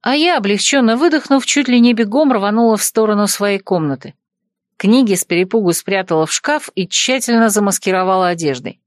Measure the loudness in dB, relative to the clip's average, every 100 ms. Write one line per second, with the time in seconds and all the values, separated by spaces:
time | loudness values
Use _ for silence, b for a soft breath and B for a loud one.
0 | -2 0 0 0 0 -2 0 2 2 2
1 | 0 -2 0 -2 0 -2 2 4 4 2
2 | 0 0 2 2 0 2 2 2 0 0
3 | 0 2 0 -2 -2 -2 -2 -2 -2 -6
4 | -10 -20 _ _ _ _ _ _ 2 2
5 | 2 0 -2 -2 0 0 0 -2 -2 -4
6 | -2 -2 0 -2 -2 -4 -4 -8 -6 -4
7 | -2 -2 0 2 2 0 -2 -2 -2 -2
8 | 0 0 0 -2 -4 -4 -8 -16